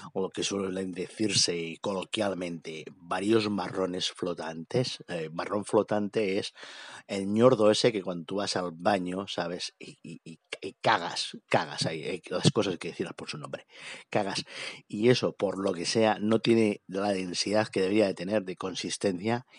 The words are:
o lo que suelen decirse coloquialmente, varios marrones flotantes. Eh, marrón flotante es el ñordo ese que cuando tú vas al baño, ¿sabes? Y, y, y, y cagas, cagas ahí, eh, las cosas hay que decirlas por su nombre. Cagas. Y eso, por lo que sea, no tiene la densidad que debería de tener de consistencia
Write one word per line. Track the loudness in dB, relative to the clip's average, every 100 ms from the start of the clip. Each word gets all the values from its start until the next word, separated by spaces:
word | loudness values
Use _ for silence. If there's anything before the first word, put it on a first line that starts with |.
| -8
o | -4
lo | -4
que | -2
suelen | -2 -2 -2 -2 -4
decirse | -6 -8 -2 2 4 2 2 -4 -6
coloquialmente, | -4 -4 -2 0 0 0 -4 -6 -10 -12 -12 -16
varios | -6 -2 4 4 4
marrones | 0 -2 -2 -2 -2 -4
flotantes. | -4 -4 -4 -6 -8 -2 0 0 -4 -8
Eh, | -6 -6
marrón | -6 -4 -4
flotante | 2 2 4 2 0 0 0 0
es | -2 -8 -16 -16 -16 -16 -8
el | -4 0
ñordo | 6 8 8 6
ese | 6 4
que | 2
cuando | -2 -6 -4
tú | -4
vas | -2 -2
al | -4
baño, | -2 0 2 0 -4 -6
¿sabes? | -4 -4 -4 -8 -10
Y, | -18 -16
y, | -16 -16
y, | -16 -20 _ -12
y | -12 -4
cagas, | 2 2 0 -4 -6 -10 -2
cagas | 0 0 -4 -4
ahí, | -4
eh, | -6 -8 -6
las | 0 2
cosas | 2 0
hay | -2
que | -6
decirlas | -6 -8
por | -8 -12
su | -12
nombre. | -10 -10 -12 -18 -16 -16 -4
Cagas. | -2 0 -4 -8 -10 -12 -14 -10
Y | 4 6
eso, | 6 4 0
por | -2 0
lo | -2
que | -2 0
sea, | 4 4 4
no | 2 2
tiene | 6 6 4 2 -4
la | -2 0
densidad | 0 -2 -4 0 2 2
que | 2
debería | 2 4 4
de | 2
tener | -2 -2
de | -2 -6
consistencia | -6 -6 -6 -2 0 0 0 -2 -4